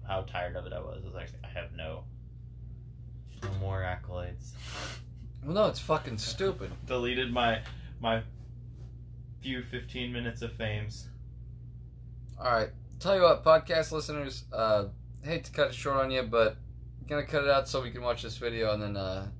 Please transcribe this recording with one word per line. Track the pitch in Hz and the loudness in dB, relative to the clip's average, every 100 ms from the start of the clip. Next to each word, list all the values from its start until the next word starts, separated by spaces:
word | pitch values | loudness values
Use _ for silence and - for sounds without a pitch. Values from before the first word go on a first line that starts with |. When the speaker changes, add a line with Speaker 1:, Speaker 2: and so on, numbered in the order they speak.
| - | -4
Speaker 1:
how | 95 | -4
tired | 92 90 90 90 | -2 -4 -4 -4
of | 87 | -6
it | |
I | 82 | -6
was. | 80 80 | -8 -8
I | 95 | -8
was | |
like, | 92 - - | -8 -10 -10
"I | - | -10
have | 90 80 | -8 -8
no, | 82 80 80 - - - - - - - - - - - - - - | -8 -8 -8 -10 -12 -14 -14 -14 -12 -12 -12 -12 -14 -12 -12 -14 -8
no | 98 95 | -4 -2
more | 95 95 | 0 0
accolades." | 92 90 - 90 90 - - - | 0 -2 -4 -6 -6 -8 -10 -10
<laughs> | - - - - - - - - | -8 -8 -8 -8 -12 -12 -12 -10
Speaker 2:
Well, | 139 | -2
no, | 190 202 | 4 4
it's | - | 4
fucking | - 156 147 107 | 2 2 2 -4
stupid. | - - 190 120 95 - - | -4 0 0 0 -4 -8 -2
Speaker 1:
Deleted | 127 123 127 131 | 0 2 2 2
my, | 120 120 113 - - - - | 4 4 4 0 -10 -12 -4
my | 117 113 110 - - - - - - - - - - - | 2 2 0 -10 -12 -12 -12 -12 -12 -12 -14 -14 -14 -10
few | 131 127 | -4 -4
fifteen | 120 123 - 131 123 | -4 -6 -6 -4 -4
minutes | 120 120 113 | -2 -2 -2
of | 117 | -4
fames. | - 113 107 107 - - - - - - - - - - - - - - - | -2 -2 -2 -4 -6 -10 -14 -14 -12 -12 -12 -12 -14 -14 -14 -14 -14 -12 -2
Speaker 2:
All | 123 | 4
right. | 117 - - - - | 4 4 -2 -12 -4
Tell | 175 | 4
you | 196 | 8
what, | 175 151 | 10 10
podcast | 160 160 156 160 156 | 10 8 8 2 2
listeners, | 156 147 151 139 123 - | 0 -2 -2 -4 -6 -4
uh, | 113 110 107 101 - - - | 2 6 6 4 -4 -12 -8
hate | 143 165 | -4 -4
to | - | -2
cut | - 139 | 2 2
it | |
short | 120 139 135 | 2 2 4
on | 131 | 4
you, | 131 | 2
but | 117 117 110 - - - - - | 4 6 6 4 -8 -12 -12 -10
I'm | - | -4
gonna | 147 139 | -2 0
cut | 151 | 4
it | 143 | 6
out | 139 131 | 6 6
so | 135 | 0
we | 123 | -2
can | 120 | -2
watch | 120 120 | 0 0
this | 117 120 | -2 -4
video, | 120 117 110 | -2 2 2
and | 104 | 2
then, | 104 101 | 0 -2
uh, | 95 95 95 - | -2 -2 -6 -6